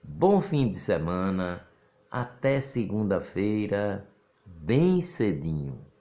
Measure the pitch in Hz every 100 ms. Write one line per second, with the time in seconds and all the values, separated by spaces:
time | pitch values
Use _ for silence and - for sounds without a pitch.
0 | - 76 185 202 - 147 123 92 - 87
1 | 80 90 95 95 90 87 - _ _ _
2 | _ 123 123 - 135 139 131 123 98 104
3 | 104 92 - 92 104 107 104 101 104 98
4 | - _ _ _ - 85 78 127 180 180
5 | 175 - 107 76 80 78 69 62 - _